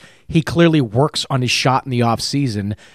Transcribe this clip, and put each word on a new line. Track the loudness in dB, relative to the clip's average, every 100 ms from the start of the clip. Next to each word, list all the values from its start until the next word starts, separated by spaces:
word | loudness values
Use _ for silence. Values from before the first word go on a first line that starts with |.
| -16 -20 -2
He | -2
clearly | 0 2 4 4
works | 2 0 0 -2 -4
on | -2
his | 0
shot | 0 2 0
in | 0
the | 0
off | 0 0
season. | -2 -2 -2 -2 -4 -6 -12